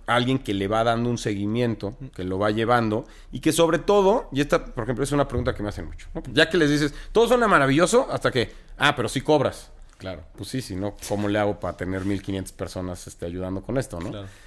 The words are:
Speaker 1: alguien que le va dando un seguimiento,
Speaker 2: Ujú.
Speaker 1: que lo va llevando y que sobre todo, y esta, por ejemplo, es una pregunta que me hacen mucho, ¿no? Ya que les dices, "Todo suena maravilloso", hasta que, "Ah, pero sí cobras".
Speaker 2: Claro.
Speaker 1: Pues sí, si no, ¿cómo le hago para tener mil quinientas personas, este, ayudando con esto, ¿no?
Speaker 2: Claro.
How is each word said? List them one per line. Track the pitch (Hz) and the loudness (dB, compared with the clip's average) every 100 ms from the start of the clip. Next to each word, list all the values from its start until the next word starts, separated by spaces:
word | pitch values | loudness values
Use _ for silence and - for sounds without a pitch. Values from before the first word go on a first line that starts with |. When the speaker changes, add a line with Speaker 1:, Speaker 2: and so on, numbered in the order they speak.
| - | 0
Speaker 1:
alguien | 120 123 131 | 2 2 0
que | - | 0
le | 98 98 | -2 0
va | 110 117 | 2 2
dando | 117 120 | 2 0
un | 117 | -2
seguimiento, | 120 101 101 113 120 107 101 123 | -2 -2 -2 0 0 -2 -6 -10
Speaker 2:
Ujú. | 131 | -14
Speaker 1:
que | - | -10
lo | 92 95 | -6 0
va | 107 | 0
llevando | 107 113 123 110 110 - - - | 2 2 4 4 0 -4 -16 -14
y | 127 | -2
que | 156 | 0
sobre | 160 165 165 | 4 4 4
todo, | - 202 190 233 - | 4 4 6 4 0
y | 131 | -2
esta, | 143 165 - | 2 0 0
por | - 113 | -6 -4
ejemplo, | 120 | -2
es | 135 | 0
una | 143 139 | 0 0
pregunta | 120 123 | 0 -2
que | 117 | -4
me | 104 | -6
hacen | 98 80 | -6 -10
mucho, | - - | -12 -12
¿no? | - 131 | -12 -2
Ya | 127 165 | 2 2
que | 185 | 4
les | 147 | 4
dices, | 147 147 - - | 4 0 -4 -2
"Todo | 208 233 | 2 4
suena | 247 226 | 4 6
maravilloso", | 170 135 139 175 233 269 | 6 6 4 4 4 2
hasta | 127 127 | 0 0
que, | 123 107 - - - | 0 -2 -4 -18 0
"Ah, | 139 143 | 2 2
pero | 110 | -2
sí | 135 | -2
cobras". | - 151 110 - - - - - | 2 4 2 -2 -14 -20 -20 -14
Speaker 2:
Claro. | 95 85 80 - | -12 -12 -14 -14
Speaker 1:
Pues | 104 | -8
sí, | 131 | -8
si | - 92 | -6 -6
no, | 101 - - | -6 -6 -6
¿cómo | 104 104 | -2 0
le | 104 | 0
hago | 104 101 | 0 -2
para | 90 82 | -6 -6
tener | 92 95 95 | -6 -4 -2
mil | 98 | -4
quinientas | - 95 92 | -4 -6 -6
personas, | - 92 92 92 90 - | -10 -8 -8 -8 -10 -14
este, | - 87 | -12 -10
ayudando | 87 92 95 | -8 -6 -8
con | - 127 | -4 -6
esto, | 123 87 | -4 -8
¿no? | 82 | -10
Speaker 2:
Claro. | 101 98 - | -10 -14 -18